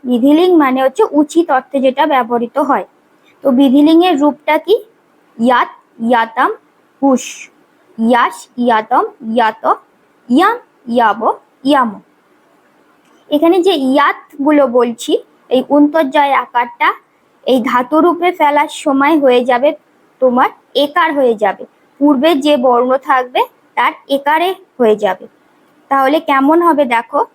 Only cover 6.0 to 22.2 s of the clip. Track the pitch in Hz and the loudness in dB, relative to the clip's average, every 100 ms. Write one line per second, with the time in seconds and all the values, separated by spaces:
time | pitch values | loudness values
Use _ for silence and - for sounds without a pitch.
6 | 233 240 226 233 311 440 _ _ _ _ | -2 -2 -2 -2 -2 -4 _ _ _ _
7 | 277 262 - - - _ _ _ _ - | 0 0 -4 -18 -20 _ _ _ _ -6
8 | 226 240 254 - - - 240 220 220 254 | 0 0 0 -4 -18 -6 0 0 0 -4
9 | 440 - 226 226 226 214 - 403 _ _ | -4 -8 -8 -2 -2 -2 -4 -4 _ _
10 | _ _ _ 247 381 480 _ _ 247 240 | _ _ _ 0 2 -2 _ _ -6 0
11 | 226 208 233 - _ _ 269 285 240 190 | 0 0 -4 -6 _ _ 0 0 0 -6
12 | _ _ _ _ _ _ _ _ _ _ | _ _ _ _ _ _ _ _ _ _
13 | _ _ _ 294 330 370 349 330 262 277 | _ _ _ 0 2 2 2 0 0 2
14 | 285 392 - 285 277 302 269 240 240 233 | 0 -2 -12 -6 0 2 2 0 -2 -4
15 | - - - _ _ 254 254 285 294 320 | -4 -4 -6 _ _ -4 0 2 2 2
16 | 285 294 285 262 247 240 - - 311 440 | -2 0 0 -2 -2 -4 -6 -2 -4 -4
17 | _ _ _ _ - 254 233 247 254 302 | _ _ _ _ -2 -2 0 -4 0 0
18 | 349 349 349 359 294 294 302 - 311 269 | 0 0 -2 0 0 0 -2 -6 -4 -2
19 | 277 320 269 247 247 240 277 311 _ _ | 0 2 2 2 0 0 0 -4 _ _
20 | _ _ 262 247 415 - _ - 285 320 | _ _ 0 0 -2 -4 _ -4 -2 -2
21 | 330 285 254 214 208 185 - _ _ _ | -2 0 -2 0 -2 -4 -14 _ _ _
22 | 285 277 | 0 2